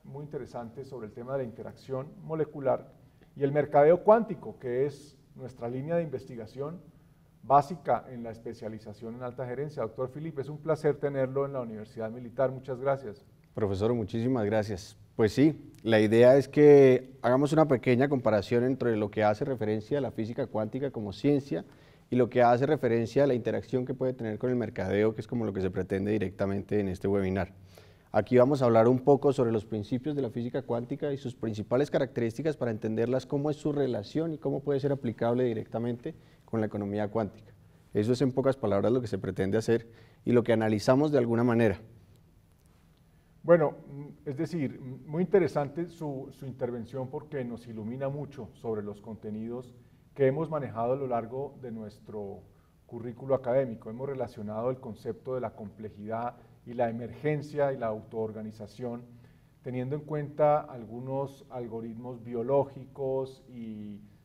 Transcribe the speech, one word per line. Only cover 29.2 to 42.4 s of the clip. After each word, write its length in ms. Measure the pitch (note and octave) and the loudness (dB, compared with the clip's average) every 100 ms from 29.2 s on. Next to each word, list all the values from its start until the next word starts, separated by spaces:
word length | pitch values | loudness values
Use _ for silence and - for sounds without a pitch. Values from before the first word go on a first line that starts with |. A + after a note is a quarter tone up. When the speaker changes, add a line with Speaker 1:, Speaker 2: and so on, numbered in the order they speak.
| D3 | 4
Speaker 2:
sobre 180 | C3+ A#2+ | 2 2
los 140 | A2 - | 0 -4
principios 500 | A2 G2+ B2 D3+ C#3+ | -6 -4 -6 -4 -4
de 60 | |
la 80 | A#2+ | -4
física 320 | A#2+ A#2+ C3+ | -6 -6 -6
cuántica 500 | B2 A#2+ A#2+ C#3 D3 | -4 -4 -4 -6 -6
y 60 | C#3 | -6
sus 160 | B2 | -8
principales 560 | - A2+ G#2+ G2+ C3 D3 | -6 -6 -4 0 0 2
características 640 | E3 C3 - A#2 - D#3 C#3+ | 0 -2 -2 -2 -2 -4 -2
para 140 | A#2+ | -4
entenderlas, 560 | G#2+ A2 A2 A#2 B2+ - | -4 -2 0 0 0 -2
cómo 240 | C#3+ D3+ | -2 -2
es 60 | D3 | -2
su 160 | C3 | -2
relación 600 | C#3+ C3 A2 G#2 D3+ E3 | 0 0 -2 -4 -4 -4
y 60 | D3+ | -4
cómo 220 | C#3 D3 | -4 -4
puede 200 | D3 C#3 | -2 -2
ser 120 | C3+ | 0
aplicable 520 | C3+ A#2 - A#2 B2 | -2 -4 -2 0 2
directamente 680 | B2 A2 - A2+ A#2+ A#2+ D#3+ - - _ - | 0 -2 -6 -4 -4 -6 -8 -12 -18 _ -6
con 140 | A2 | -2
la 60 | G#2 | -2
economía 420 | G2+ G2+ G#2 G#2 | -4 -4 -4 -2
cuántica. 440 | A2+ G2+ - - - - _ _ | -2 -4 -6 -20 -20 -20 _ _
Eso 200 | G#2+ G#2+ | 0 2
es 100 | B2 | 2
en 100 | C3+ | 2
pocas 240 | B2+ C3 B2+ | 2 0 2
palabras 360 | A2 G2 G#2 | 2 2 4
lo 100 | C3 | 2
que 60 | A2+ | 0
se 100 | F#2+ | -4
pretende 400 | F#2+ F2+ F#2+ A2 | -4 -2 0 2
hacer 280 | A2+ A2+ - - - _ | 2 2 0 -18 -20 _
y 80 | - | 2
lo 100 | A#2+ | 2
que 120 | A2+ | 4
analizamos 580 | A2 A2 G#2+ C3 C3 D3+ | 2 2 2 4 4 4
de 60 | C#3+ | 2
alguna 260 | A#2 A#2 | 2 2
manera. 340 | A#2+ A#2 A2+ F#2 - - - _ _ _ | 2 4 4 2 -8 -20 -20 _ _ _